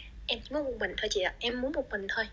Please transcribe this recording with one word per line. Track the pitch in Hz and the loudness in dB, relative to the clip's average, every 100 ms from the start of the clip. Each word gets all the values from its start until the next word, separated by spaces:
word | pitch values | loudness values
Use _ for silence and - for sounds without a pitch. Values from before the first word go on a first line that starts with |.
| - - - | -12 -8 -4
em | 233 | -4
chỉ | - 294 | -2 0
muốn | |
một | 277 226 | 0 0
mình | 196 - | -2 0
thôi | 214 | 2
chị | 208 | 4
ạ. | 180 - | 2 2
Em | 233 247 | 0 2
muốn | 262 | 2
một | 320 247 | 0 0
mình | 202 196 | -2 0
thôi. | 233 214 | 0 0